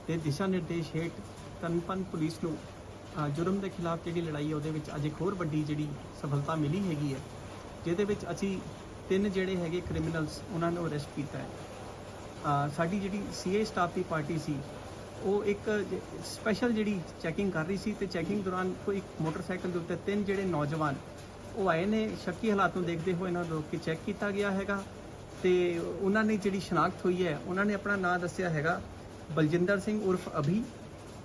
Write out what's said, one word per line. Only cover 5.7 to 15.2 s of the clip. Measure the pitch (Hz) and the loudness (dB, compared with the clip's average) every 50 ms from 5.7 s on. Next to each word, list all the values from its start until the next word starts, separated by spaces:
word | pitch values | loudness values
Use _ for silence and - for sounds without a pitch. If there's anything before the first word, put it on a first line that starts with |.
| 151 151 151 147 143 - - - - - - | 0 0 0 -2 -4 -6 -10 -12 -12 -6 -4
ਸਫਲਤਾ | 147 139 143 139 160 160 | 0 0 0 2 2 0
ਮਿਲੀ | 160 151 143 156 196 202 185 160 | 2 2 2 2 0 0 0 0
ਹੈਗੀ | 147 151 143 135 | 0 0 -2 -2
ਹੈ, | 127 - - - - - - - - - - - - - | -2 -6 -10 -12 -12 -12 -12 -12 -12 -12 -12 -12 -6 -2
ਜਿਹਦੇ | 165 170 180 208 | 0 2 2 2
ਵਿੱਚ | 196 208 190 - - | 2 2 -2 -2 -4
ਅਸੀਂ | 170 156 196 196 190 180 - - - - - - - - - - | -4 0 0 0 0 0 -4 -6 -10 -12 -12 -12 -12 -8 -2 2
ਤਿੰਨ | 190 190 202 214 | 2 4 4 4
ਜਿਹੜੇ | 185 190 185 185 190 | 2 2 2 2 2
ਹੈਗੇ | 180 175 160 165 180 | 0 0 0 0 -2
ਕ੍ਰਿਮੀਨਲਸ, | 165 - 156 160 160 165 165 165 156 151 - - - - 208 | -2 -2 -2 0 0 0 0 0 0 -2 -2 -6 -8 -4 -2
ਉਹਨਾਂ | 165 170 170 170 | 0 2 2 2
ਨੂੰ | 175 170 160 | 2 0 -2
ਅਰੈਸਟ | 147 147 143 - - | -2 -2 -4 -4 -4
ਕੀਤਾ | - 135 - - 135 | -4 -4 -4 -4 -6
ਹੈ। | 135 - - - - - - - - - - - - - - - - - - - - 151 143 143 143 | -8 -8 -10 -10 -10 -12 -12 -12 -12 -12 -12 -12 -12 -12 -12 -12 -12 -12 -10 -6 0 2 2 4 2
ਅ, | 147 143 | 2 2
ਸਾਡੀ | - 170 170 190 208 | 2 2 2 2 0
ਜਿਹੜੀ | 190 196 190 208 202 - - | 0 0 -2 -2 -4 -4 -6
ਸੀ | - - 180 190 | -4 -2 0 2
ਏ | 214 220 | 2 2
ਸਟਾਫ | 214 - 196 180 170 - | 2 2 2 0 2 2
ਦੀ | 190 180 | 0 -2
ਪਾਰਟੀ | - 170 160 151 143 170 156 | 0 0 0 0 0 -2 -2
ਸੀ, | 139 - 147 135 139 - - - - - - - - - - - | 0 -2 -2 -4 -4 -8 -10 -12 -12 -12 -12 -12 -12 -12 -10 -4